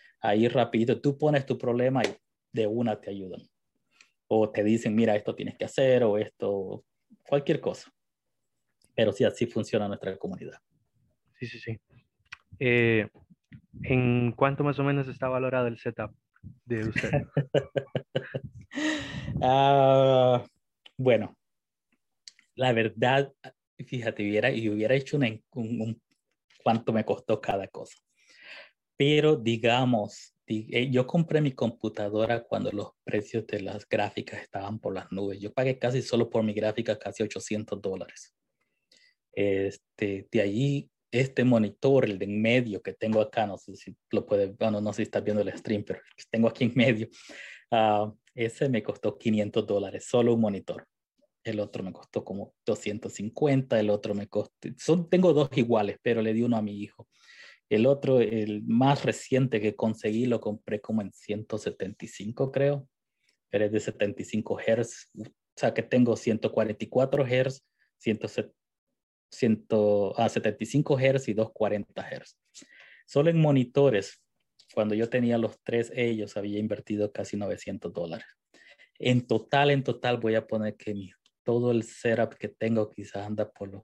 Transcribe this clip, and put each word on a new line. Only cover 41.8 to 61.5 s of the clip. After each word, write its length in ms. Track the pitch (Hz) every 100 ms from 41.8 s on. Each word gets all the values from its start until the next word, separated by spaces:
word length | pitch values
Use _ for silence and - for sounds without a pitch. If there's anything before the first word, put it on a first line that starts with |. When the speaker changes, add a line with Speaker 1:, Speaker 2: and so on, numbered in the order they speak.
| 135 135
Speaker 1:
el 160 | 113 92
de 60 | 98
en 140 | 104
medio 400 | 110 123 120 92
que 120 | -
tengo 280 | 117 110 110
acá, 280 | 107 - 104
no 100 | 90
sé 160 | -
si 220 | 95 - - _
lo 120 | 107
puede, 220 | - 101 98
bueno, 340 | 104 113 104
no 120 | 107
sé 60 | 101
si 40 |
estás 220 | 104 104
viendo 180 | 101 104
el 100 | 98 -
stream, 240 | - 104
pero 140 | 104 90
el 160 | - -
que 80 | -
tengo 160 | 113 113
aquí 180 | -
en 80 | 120 -
medio, 320 | 113 110 110 - - - - - _
ah, 400 | 117 110 104 107 - _
ese 340 | - 117 - 139
me 140 | 117
costó 340 | - - 107 -
quinientos 480 | 120 107 104 113 104
dólares, 400 | 101 95 - -
solo 260 | 123 120
un 60 | 117
monitor. 460 | 107 98 - - - _ _ _ _ _
El 160 | 113 104
otro 240 | 104 -
me 80 | 95
costó 320 | - - 110
como 300 | - 98 104 _ -
doscientos 480 | - 107 104 -
cincuenta, 640 | - 104 - 151 135 135 117
el 120 | 104
otro 240 | 104 -
me 120 | 101 104
costó... 420 | 104 - _ - -
Son, 320 | - 175 170
tengo 240 | 180 180
dos 180 | 147 139 139
iguales, 420 | 117 117 101 -
pero 180 | 123 113
le 120 | 110
di 100 | 113
uno 140 | 120 113
a 60 |
mi 180 | 104 104
hijo. 260 | 104 - - _ - - - - _
El 180 | 110 120
otro, 340 | 139 139 131
el 420 | 107 113 107 104
más 400 | 113 113 135 139
reciente 560 | 123 - - 131 131 117
que 160 | 104 -
conseguí, 500 | 113 110 110 110 127
lo 140 | 113
compré 400 | 107 104 - 104
como 200 | - 110
en 120 | 98
ciento 460 | - - 104 110